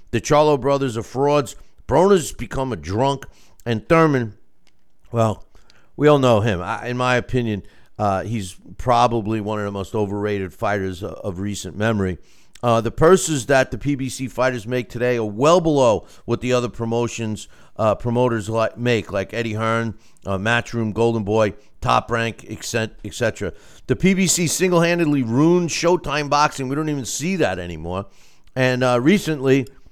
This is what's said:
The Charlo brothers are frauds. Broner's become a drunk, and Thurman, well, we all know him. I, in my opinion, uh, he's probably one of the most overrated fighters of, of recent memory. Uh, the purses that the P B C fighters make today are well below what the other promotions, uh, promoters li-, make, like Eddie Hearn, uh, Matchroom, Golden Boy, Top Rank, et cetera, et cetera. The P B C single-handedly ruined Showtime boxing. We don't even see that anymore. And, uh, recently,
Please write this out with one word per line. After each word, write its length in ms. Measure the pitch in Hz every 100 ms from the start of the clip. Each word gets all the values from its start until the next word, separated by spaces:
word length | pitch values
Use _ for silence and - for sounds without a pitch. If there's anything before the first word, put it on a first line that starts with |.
| -
The 80 | 117
Charlo 400 | - 147 151 143
brothers 380 | 135 139 135 110
are 60 |
frauds. 520 | - 123 143 147 127 - - - -
Broner's 460 | 135 190 190 123
become 400 | - 110 135 131
a 40 | 92
drunk, 500 | 76 104 139 135 - - - - 120
and 220 | 113 -
Thurman, 500 | 165 160 131 110 - - - - - - - -
well, 380 | 117 110 - - - - - - -
we 140 | 147
all 100 | 143
know 220 | 127 110
him. 200 | 110 90
I, 260 | 90 110 117
in 100 | 123
my 180 | 123 123
opinion, 480 | - 131 113 101 - - - -
uh, 260 | 104 95
he's 340 | 92 113 92 - - -
probably 640 | 127 120 120 117 104 110
one 200 | 101 107
of 60 | 101
the 60 |
most 240 | 98 95 110
overrated 580 | 101 101 104 101 95
fighters 480 | - 107 104 95 90
of, 120 | 98
of 260 | - 104 90
recent 380 | 101 98 92 78
memory. 400 | 110 107 95 87 - - - -
Uh, 180 | 123 117
the 80 | 113
purses 560 | - 160 185 160 147 110
that 240 | 135 131
the 80 | 117
P 160 | 143
B 160 | 135 131
C 180 | - 127
fighters 380 | - 131 123 104
make 240 | 127 107
today 280 | 117 123 120
are 60 |
well 380 | 107 104 147 180
below 460 | 160 143 123 101 - - -
what 160 | 113
the 120 | 123
other 140 | 123 120
promotions, 800 | - 113 117 120 - 110 104 - - - -
uh, 160 | 110
promoters 560 | 98 120 117 127 113 98
li-, 200 | 113 110 -
make, 360 | 120 113 -
like 200 | 98 95
Eddie 220 | 113 117
Hearn, 420 | 107 113 113 113 - - - -
uh, 140 | 95
Matchroom, 520 | 107 117 - 117 110
Golden 320 | 101 117 113
Boy, 300 | 101 110 107 - - -
Top 280 | 123 120 -
Rank, 360 | 117 113 - -
et 140 | 110
cetera, 320 | - 113 110 - 101
et 80 |
cetera. 400 | - 113 - 95 - - - -
The 100 | 127
P 200 | 190 190
B 100 | 185
C 220 | - 175
single-handedly 720 | - 180 170 170 175 156 143
ruined 480 | 113 123 160 175 170
Showtime 640 | - 170 180 160 147 143
boxing. 360 | 143 147 139 127
We 80 | 143
don't 140 | 156
even 160 | 143 113
see 300 | - 165 185
that 240 | 104 90
anymore. 480 | 87 80 82 92 - - - - - 131
And, 280 | 127 127
uh, 160 | 127 123
recently, 680 | 139 202 156 151 135 135 117 - -